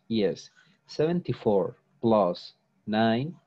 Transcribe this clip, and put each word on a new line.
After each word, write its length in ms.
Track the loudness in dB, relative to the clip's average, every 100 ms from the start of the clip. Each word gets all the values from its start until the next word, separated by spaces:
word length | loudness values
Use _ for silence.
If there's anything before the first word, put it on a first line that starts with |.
| -6
y 160 | -2
es 300 | 0 -2 -12 _ _ _ _
seventy-four 920 | -4 -2 -2 -4 -4 0 0 0 -6 _ _
plus 560 | 2 4 2 -2 -12 _ _ _ -4
nine 480 | 0 2 0 -4 -10